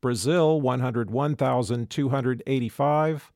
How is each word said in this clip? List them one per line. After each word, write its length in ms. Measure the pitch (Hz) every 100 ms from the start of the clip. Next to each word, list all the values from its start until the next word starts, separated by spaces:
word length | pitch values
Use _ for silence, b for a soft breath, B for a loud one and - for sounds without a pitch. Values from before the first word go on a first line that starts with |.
Brazil, 600 | 127 120 110 175 156 160
one 200 | 127 127
hundred 300 | 127 120 107
one 240 | 117 147 147
thousand 520 | 131 127 101 120 117
two 220 | - 139
hundred 320 | 135 127 120 -
eighty-five 880 | 135 117 - 143 151 156 151 -